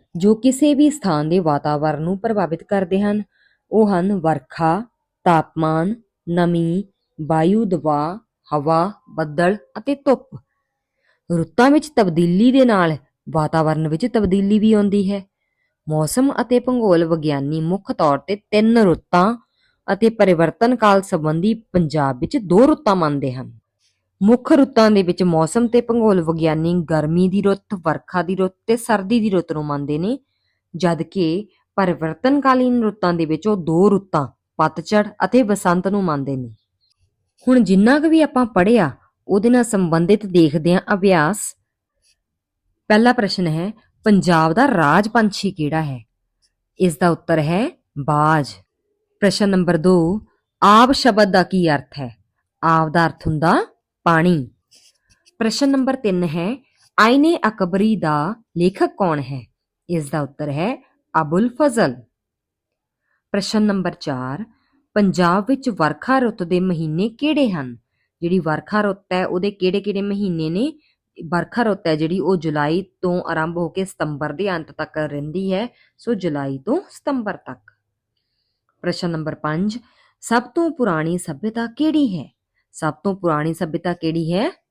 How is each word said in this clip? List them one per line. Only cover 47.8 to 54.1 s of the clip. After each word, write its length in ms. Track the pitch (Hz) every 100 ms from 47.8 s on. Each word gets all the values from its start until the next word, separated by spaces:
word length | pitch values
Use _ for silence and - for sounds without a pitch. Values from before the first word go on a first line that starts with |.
| _ -
ਬਾਜ। 500 | 139 147 151 160 135 - _ _ _ _ _ _
ਪ੍ਰਸ਼ਨ 300 | 202 190 202
ਨੰਬਰ 280 | 185 175 170
ਦੋ, 440 | 170 185 165 214 - _ _ _
ਆਬ 280 | 190 214 254
ਸ਼ਬਦ 400 | 269 254 208 208
ਦਾ 120 | 185
ਕੀ 260 | 180 190 170
ਅਰਥ 300 | 143 - -
ਹੈ? 180 | 127 - _ _ _ _
ਆਬ 280 | 160 160 160
ਦਾ 140 | 170 165
ਅਰਥ 220 | - 165
ਹੁੰਦਾ 380 | 156 160 262 - _ _ _
ਪਾਣੀ। 460 | -